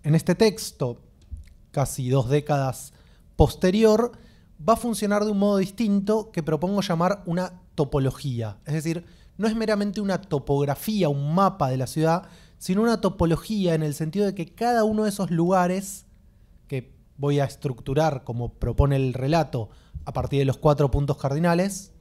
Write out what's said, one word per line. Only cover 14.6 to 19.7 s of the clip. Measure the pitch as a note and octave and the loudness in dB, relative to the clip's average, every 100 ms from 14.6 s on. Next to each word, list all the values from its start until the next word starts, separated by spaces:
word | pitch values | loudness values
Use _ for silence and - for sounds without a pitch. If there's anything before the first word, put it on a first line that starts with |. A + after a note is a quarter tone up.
| A#3 A#3+ | 0 2
uno | G#3+ G#3+ | 2 2
de | G#3+ | -2
esos | G3+ F3 | -2 -2
lugares, | E3 E3+ F#3+ F3+ F#3 G3 - - - - _ - - - | 0 4 4 2 -2 -6 -14 -20 -20 -20 _ -20 -20 -8
que | C3 - - _ - | -8 -8 -20 _ -4
voy | C#3+ C#3+ | 0 2
a | |
estructurar | C#3 - C#3+ A#2+ - C3+ D#3 C3+ | 0 -2 -6 -6 -2 0 2 -2
como | - A#2+ A#2 | -8 -6 -6
propone | - B2 A2 C#3 | -4 -2 2 4
el | C#3 C3 | 4 0
relato | A#2+ C3+ E3 D3 B2+ G#2 | -2 0 2 0 -4 -6